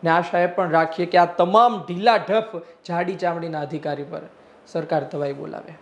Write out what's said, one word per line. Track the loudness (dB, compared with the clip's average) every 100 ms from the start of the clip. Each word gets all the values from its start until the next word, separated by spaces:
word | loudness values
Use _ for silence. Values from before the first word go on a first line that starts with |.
ને | 4
આશા | 2 2 0
એ | 0
પણ | 0 2
રાખીએ | 2 2 -2 2
કે | 4
આ |
તમામ | 4 2 4 6 4 2 -8
ઢીલા | 0 2 2
ઢફ, | 2 -2 -2 -10 -14 -20 -8
જાડી | -4 -4
ચામડીના | -2 -2 -2 -6 -6
અધિકારી | -6 -6 -6 -6
પર | -8 -12 -14 -20 _ _ _
સરકાર | -8 -2 -2
તવાઈ | -2 -6 -6
બોલાવે. | -6 -10 -12 -14 -20